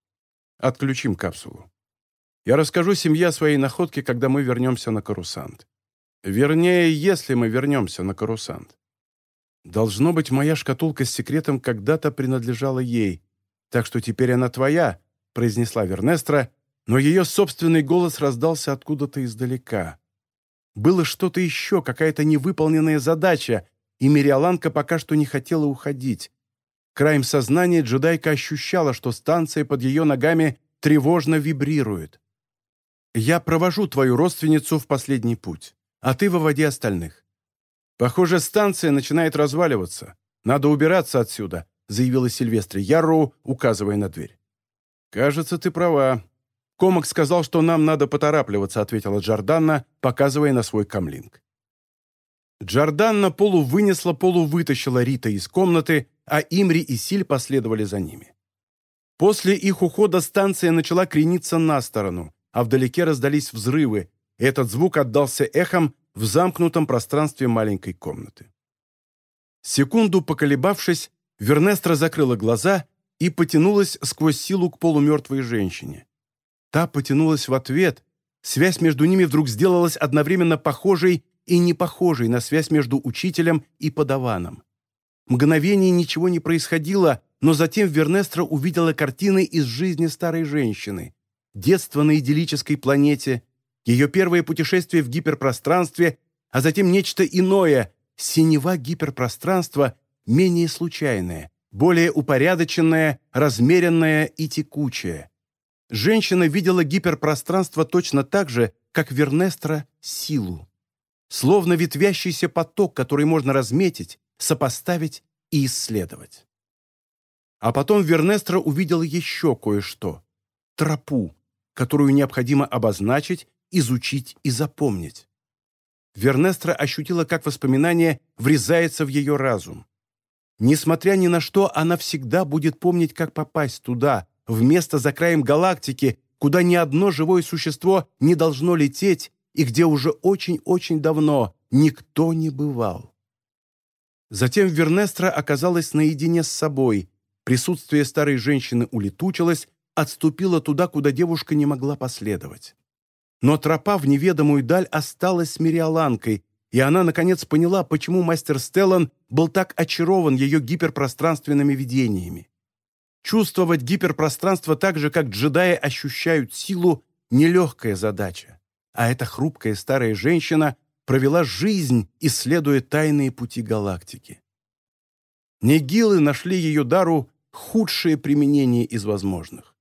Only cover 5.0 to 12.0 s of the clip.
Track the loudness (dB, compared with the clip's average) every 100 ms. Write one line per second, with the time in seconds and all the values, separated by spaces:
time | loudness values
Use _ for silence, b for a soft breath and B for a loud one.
5 | -6 -8 -8 -12 -14 -18 _ _ _ _
6 | _ _ -4 0 2 4 4 4 2 2
7 | 0 0 0 -2 0 -2 0 -2 -2 -6
8 | -8 -6 -6 -6 -10 -14 -16 _ _ _
9 | _ _ _ _ _ _ -8 -2 -2 0
10 | 0 0 -2 -2 0 -2 -4 -4 -4 -2
11 | -6 -4 -4 -4 -2 -4 -4 -4 -2 -2